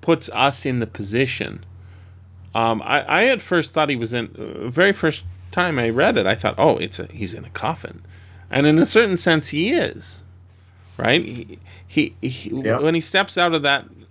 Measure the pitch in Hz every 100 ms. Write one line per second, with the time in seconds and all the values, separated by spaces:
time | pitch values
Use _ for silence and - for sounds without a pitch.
0 | - 165 - 110 135 131 139 123 113 -
1 | 98 113 131 - - - - - - -
2 | - - - - - 113 113 110 - 139
3 | - 165 240 247 - 175 151 - 151 131
4 | 113 123 113 - 107 - 120 123 196 196
5 | 160 147 - - - - 180 143 117 117
6 | 185 233 95 101 101 - 151 117 - -
7 | - - 92 85 - - 113 165 - -
8 | - - - - - 131 147 156 - 220
9 | 226 180 - 160 - 147 190 330 165 110
10 | - - - - - - - - - -
11 | 113 151 - 123 - - - - - -
12 | - - 131 127 - 131 127 120 151 165
13 | 160 190 196 - 175 165 143 139 - -
14 | -